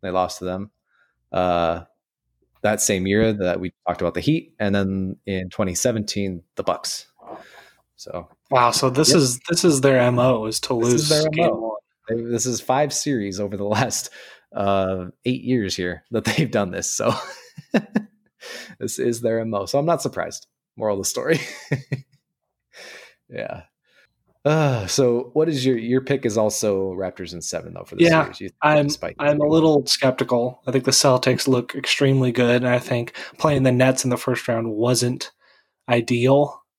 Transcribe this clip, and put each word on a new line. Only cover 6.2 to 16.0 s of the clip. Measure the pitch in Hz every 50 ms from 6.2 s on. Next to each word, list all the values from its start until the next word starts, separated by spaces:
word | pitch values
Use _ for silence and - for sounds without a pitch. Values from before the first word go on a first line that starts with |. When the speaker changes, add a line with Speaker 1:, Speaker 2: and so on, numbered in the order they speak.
| 101 95 92 87 - _ _
Speaker 1:
the | - 101
Bucks. | - 87 - - - - - - _ _ _ - - - - - - - - - - _ _ _ _ _ _
So | - - - 87 82 - _ _ _ _
Speaker 2:
Wow, | - 127 120 120
so | 117 - - 131
this | 123 131 160 -
Speaker 1:
Yep. | - 185
Speaker 2:
is, | 143 127 120 123 _ -
this | 170 170 -
is | 180 151 135
their | 131 139 135 127
M | 123 123 123 123
O, | 123 131 127 113 107
is | 110 110 -
to | - - 131 120
Speaker 1:
This | 113 120
is | 123
Speaker 2:
lose | 117 151 147
Speaker 1:
their | 151 151 156 156
Speaker 2:
game | 156 160 170
Speaker 1:
M | 160 113
O. | 110
Speaker 2:
one. | 110 113 107 104 _ _ _ _ _ -
Speaker 1:
They, | 113 117 117
this | 117 120 117 107
is | 127 120 110
five | - - 127 135 151 143 -
series | - - 151 143 120 101 101 95 92
over | 104 101 101
the | 95 101
<laughs> | 101 107 104
last, | 131 117 104 - - - - - - - - - _ _ -
uh, | - 101 98 101 98 95 92 95 95 90 90 - _ _
eight | 127 127 127 -
years | 120 127 123 104 95 -
here | - 90 87 87 -